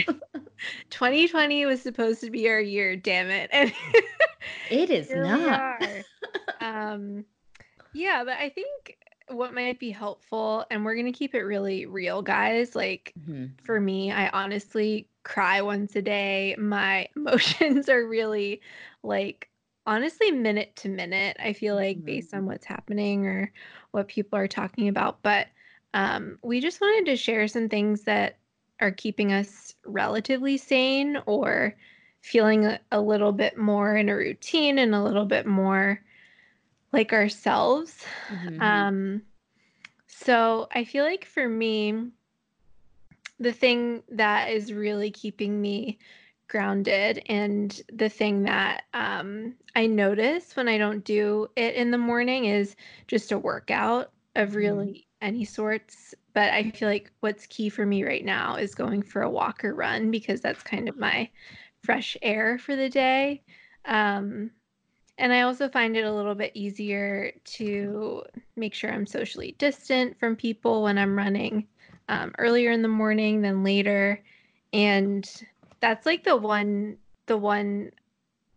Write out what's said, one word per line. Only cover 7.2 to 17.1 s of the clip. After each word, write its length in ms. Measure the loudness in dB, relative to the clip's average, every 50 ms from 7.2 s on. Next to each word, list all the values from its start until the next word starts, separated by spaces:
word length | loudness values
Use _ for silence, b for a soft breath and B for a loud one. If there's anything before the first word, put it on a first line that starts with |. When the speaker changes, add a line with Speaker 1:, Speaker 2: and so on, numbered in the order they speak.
| -12 _ _ _ _ _ -20 -20 b b b b b _ -10
Speaker 2:
yeah, 300 | -6 -2 0 0 0 0
but 120 | -2 -4 -4
I 120 | -4 -6
think 480 | -6 -8 -10 -8 -10 -12 -14 -18 -20 _ _ _ _ _ _ -12
what 240 | -8 -6 -6 -6 -4
might 260 | -4 -4 -4 -4 -6
be 120 | -8 -10
helpful, 720 | -8 -8 -8 -10 -10 -10 _ -8 -6 -4 -2 -2 -2 -2 -4 -4
and 120 | -4 -4 -2
we're 120 | -2 -2
gonna 160 | -2 -2 -4 -4
keep 200 | -4 -6 -4 -2
it 60 | -2 -2
really 420 | -2 -2 -2 -2 -2 -4 -4 -6
real, 360 | -8 -8 -6 -4 -4 -4 -4
guys. 540 | -2 0 0 2 2 2 2 0 0 -2 -2
Like, 380 | -4 -4 -4 -4 -6 -10 -16 -18 -16
Speaker 1:
Mm-hmm. 260 | -12 -10 -10 -8 -8 -10 -12 _ _
Speaker 2:
for 160 | -2 0 0
me, 320 | 2 0 0 0 -2 -2
I 180 | -2 0 0 0
honestly 800 | 0 -2 -4 -2 -4 -6 -6 _ -2 -2 0 0 0 -2 -6 _ _ _ -14
cry 380 | -6 -2 0 2 4 4 2
once 340 | 2 0 -2 -2 -4 -4 -4
a 60 | -2
day. 540 | -2 0 0 0 0 0 -2 0 -2 -2 -2 -2
My 500 | -2 -2 0 0 2 2 2 0 0 -4